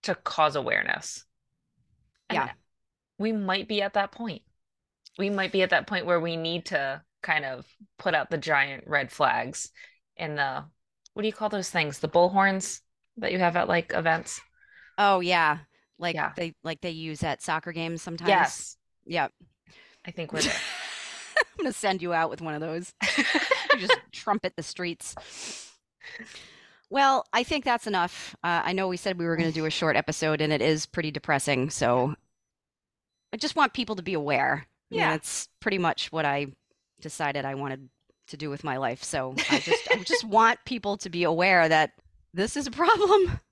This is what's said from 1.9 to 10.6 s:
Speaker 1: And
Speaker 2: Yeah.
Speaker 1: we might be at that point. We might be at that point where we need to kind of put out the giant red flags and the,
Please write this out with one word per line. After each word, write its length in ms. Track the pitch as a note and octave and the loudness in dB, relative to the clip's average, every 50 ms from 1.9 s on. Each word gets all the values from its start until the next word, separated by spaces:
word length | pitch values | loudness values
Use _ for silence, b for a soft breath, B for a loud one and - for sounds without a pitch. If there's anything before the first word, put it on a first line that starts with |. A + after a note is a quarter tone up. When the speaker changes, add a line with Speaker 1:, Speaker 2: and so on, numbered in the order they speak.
| _ _ _ _ _ _ _ _ - D#3 | _ _ _ _ _ _ _ _ -2 -2
Speaker 1:
And 80 | C3+ - | -2 -2
Speaker 2:
Yeah. 40 | - _ _ _ _ _ _ _ _ _ _ _ _ _ | -6 _ _ _ _ _ _ _ _ _ _ _ _ _
Speaker 1:
we 140 | G3 A3 | -2 -2
might 360 | A3+ G#3+ G3+ F#3 F#3 F#3+ - - | 0 0 0 0 -2 -2 -2 -2
be 140 | A3 G#3 | -2 -2
at 120 | G3 G3+ - | -2 0 0
that 180 | G#3 G3 G3 | 0 -2 -2
point. 300 | - - A#3 A3+ D#3+ - _ _ _ _ _ _ _ _ _ _ _ _ _ - _ - | -6 -10 -8 -8 -8 -10 _ _ _ _ _ _ _ _ _ _ _ _ _ -20 _ -4
We 120 | G3 G3 | -2 -2
might 220 | G3+ G3 F#3+ F#3 | 0 -2 -2 0
be 100 | - F#3+ | 2 2
at 80 | F#3 F#3 | 4 4
that 160 | F#3 D#3+ - | 4 2 2
point 200 | - G#3+ F#3 - | 0 -4 -4 0
where 140 | E3+ F3 E3+ | 2 2 2
we 160 | D#3+ E3+ E3 | 2 0 -4
need 300 | E3 D#3+ E3 E3+ F3 E3+ | -4 -4 -4 -4 -4 -6
to 360 | - - D3 C#3 C#3 C3+ D3+ _ _ _ _ | -2 -2 -2 -2 -2 -6 -8 _ _ _ _
kind 220 | - - D#3 D#3 C#3+ | -4 -2 -2 -2 -2
of 220 | C3+ C3 B2+ C#3+ _ _ _ G#3 _ _ _ | -4 -8 -10 -12 _ _ _ -20 _ _ _
put 160 | - G3 E3 | -2 2 2
out 160 | D3+ C3 - | 2 2 0
the 80 | E3 D#3 | -4 -4
giant 460 | C3+ D#3+ D3+ C#3 C#3 C#3 C#3 B2+ - | 0 2 4 4 4 2 0 -10 -8
red 260 | - D3 C#3+ C#3 B2 | 0 0 0 0 0
flags 580 | - - D3 B2+ B2 A#2 A#2 B2+ D#3 - - - B B B B B B B _ _ | 0 2 4 4 4 2 -2 -4 -6 -10 -12 -12 B B B B B B B _ _
and 200 | _ E3+ D#3 D3+ D3 | _ -8 -6 -2 -2
the, 260 | C#3+ C3+ C3 C#3 | -2 -2 -2 -6